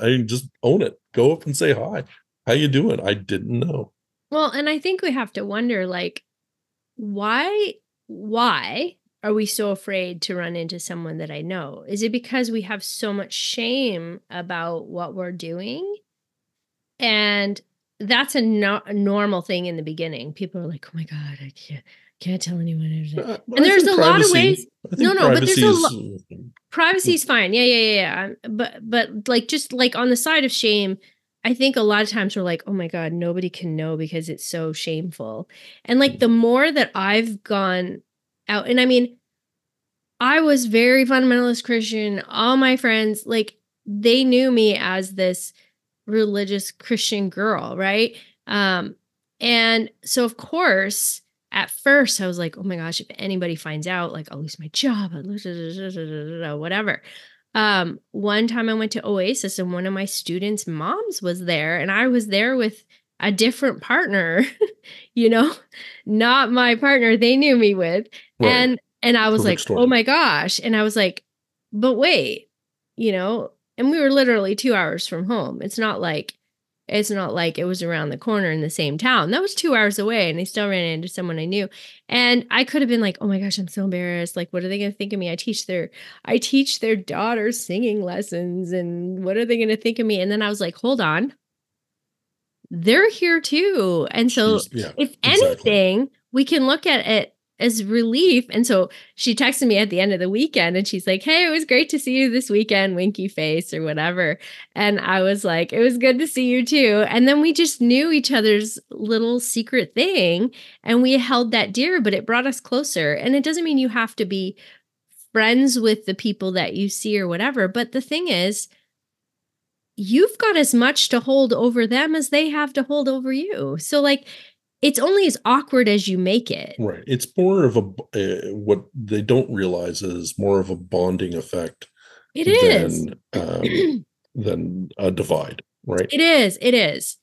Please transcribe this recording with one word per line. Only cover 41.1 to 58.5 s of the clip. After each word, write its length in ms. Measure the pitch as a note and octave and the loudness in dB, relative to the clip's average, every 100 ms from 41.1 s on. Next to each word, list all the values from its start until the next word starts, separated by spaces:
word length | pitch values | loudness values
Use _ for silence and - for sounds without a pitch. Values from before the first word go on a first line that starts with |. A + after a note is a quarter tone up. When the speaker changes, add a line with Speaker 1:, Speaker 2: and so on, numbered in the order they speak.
| C4 B3+ B3 B3 A#3+ | 4 4 4 2 -2
Speaker 2:
Christian. 560 | - A#3 A3 A3 G#3 G3 - | -2 -2 -2 -4 -4 -4 -6
All 280 | G3+ A#3 C4 | -2 2 4
my 200 | C4 C4 | 4 4
friends, 480 | A#3+ A3 A3 G#3+ - | 2 2 0 -2 -2
like, 300 | A3+ G#3+ - _ _ G#3 | -2 -2 -8 _ _ -10
they 380 | G#3 A#3 B3+ | 0 4 4
knew 260 | C4 B3 C4 | 6 4 4
me 260 | A#3 G#3+ G3 | 4 4 2
as 380 | F#3 F#3+ F#3+ | -2 -4 -4
this 380 | F#3+ F#3 F#3 - - _ _ _ _ - | -2 -2 -2 -8 -16 _ _ _ _ -4
religious 640 | A3 G#3+ G3+ G3 G3+ - | 0 0 0 -2 -4 -6
Christian 580 | - - A3+ - G#3 F#3+ | -12 -4 -2 0 -2 -2
girl, 460 | F#3 G#3+ F#3+ - F3+ | -2 -2 -2 -4 -4
right? 380 | F#3+ G#3 A3+ - - _ - | 0 0 0 -4 -20 _ -4
Um, 480 | G3+ G3 F3+ G#3 - _ _ _ - | 0 0 0 -4 -12 _ _ _ -4
and 500 | A#3 A#3 A3+ A3+ A3 - | 0 2 4 2 -2 -10
so, 200 | - B3+ | -4 -2
of 120 | A#3 - | -2 -4
course, 880 | - E4 E4+ F#3+ G3 - - - _ _ _ | -8 -2 2 2 0 -4 -4 -6 _ _ _
at 180 | G3 - | -6 -6
first 500 | - C#4 C#4+ B3+ - | -2 4 4 4 0
I 60 | F#3 | -4
was 120 | F3 | -4
like, 180 | E3 - | -6 -6
"Oh 40 | |
my 140 | F#3+ F3 | -8 -6
gosh, 240 | E3 E3 | -6 -8
if 60 | - | -10
anybody 440 | - G3 F#3 F3 D#3 | -10 -6 -4 -4 -6
finds 300 | D#3+ D3+ E3+ | -8 -8 -6
out, 260 | F3+ E3+ | -4 -6
like, 160 | D#3+ D3+ | -8 -12
I'll 100 | C#3+ | -12
lose 180 | D3+ - | -12 -14
my 100 | D3+ | -10
job, 440 | - C#4 G#3+ F#3+ | -4 -2 -2 -4
I'll 80 | E3 | -8
lose 220 | F#3 G3+ | -10 -10
da, 80 | F#3+ | -10
da, 200 | E3+ E3 | -10 -10
da, 160 | F#3 F#3+ | -10 -10
da, 140 | F#3 D#3 | -10 -10
da, 180 | D#3 D3+ | -10 -10
da, 180 | E3+ D#3+ | -10 -8
da, 60 | D3 | -8
whatever." 460 | E3 G3 G#3 - - - - _ _ | -6 -4 -4 -6 -10 -20 -20 _ _
Um, 460 | A3 G#3+ F#3+ E3+ - _ | 0 2 2 0 -6 _
one 380 | G#3 G#3 G#3 | -6 -2 0
time 200 | A3+ | 0